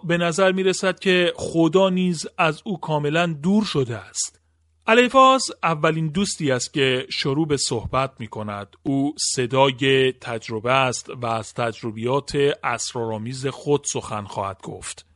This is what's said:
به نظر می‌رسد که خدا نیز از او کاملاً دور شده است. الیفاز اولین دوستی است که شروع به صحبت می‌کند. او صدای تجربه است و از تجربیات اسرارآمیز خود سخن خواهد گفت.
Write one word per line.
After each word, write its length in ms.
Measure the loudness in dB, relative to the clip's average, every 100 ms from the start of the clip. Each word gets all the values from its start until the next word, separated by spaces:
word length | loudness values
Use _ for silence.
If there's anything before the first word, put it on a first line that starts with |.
به 140 | 0 0
نظر 340 | 0 2 2
می‌رسد 480 | 2 0 0 -2 -2
که 340 | 2 2 2 -2
خدا 540 | -2 2 4 6 4
نیز 380 | 4 0 -2 -6 0
از 240 | 0 0
او 160 | -6 -6
کاملاً 460 | -4 -2 0 0 0
دور 380 | 0 2 2
شده 340 | 2 0 -2 -6
است. 420 | -10 -8 -8 -10 _ _ _ _ 2
الیفاز 640 | 4 6 6 8 6 0 -4
اولین 440 | -2 2 0 0 -2
دوستی 440 | -2 -2 -2 -2
است 220 | 0 -2
که 340 | 0 2 0 -2
شروع 380 | -4 -2 0 0
به 100 | 0
صحبت 540 | 0 -2 -2 -2 -2 -6
می‌کند. 560 | -12 -10 -10 -10 -12 _
او 320 | -2 0 0 -2
صدای 920 | -4 -2 0 4 4 4 2 4 2
تجربه 600 | -2 -8 -10 -8 -6 0
است 380 | 2 2 -2 -10
و 160 | -8 -4
از 280 | -4 -6
تجربیات 800 | -4 -4 -4 -10 -6 -2 -2 -2 0 0 0
اسرارآمیز 840 | -4 -4 -6 -6 -6 -6 -8 -6 -6
خود 380 | -6 0 0 0
سخن 300 | -6 -6 -8
خواهد 380 | -6 -6 -6 -6
گفت. 420 | -12 -12 -12 -14 -20